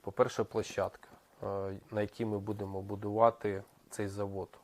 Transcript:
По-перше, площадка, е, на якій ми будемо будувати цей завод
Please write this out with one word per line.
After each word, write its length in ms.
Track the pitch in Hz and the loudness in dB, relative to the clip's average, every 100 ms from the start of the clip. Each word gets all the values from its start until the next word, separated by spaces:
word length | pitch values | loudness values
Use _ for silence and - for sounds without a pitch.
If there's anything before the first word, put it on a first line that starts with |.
По-перше, 440 | - - 123 - | -10 2 2 4
площадка, 640 | 110 - 85 - 92 - - - - - | 0 0 -2 0 -2 -2 -20 -20 -20 -10
е, 40 | 104 98 98 98 - | -6 -4 -4 -6 -4
на 100 | 107 | -2
якій 240 | 104 - | -2 0
ми 140 | 113 104 | -2 0
будемо 440 | 101 104 98 98 | -2 -4 -4 -4
будувати 800 | 98 101 101 107 117 113 107 98 98 - - | -6 -4 -2 6 6 6 -2 -2 -6 -20 -18
цей 180 | - 104 | -4 -4
завод 400 | 98 101 98 92 - | -2 -4 -4 -8 -12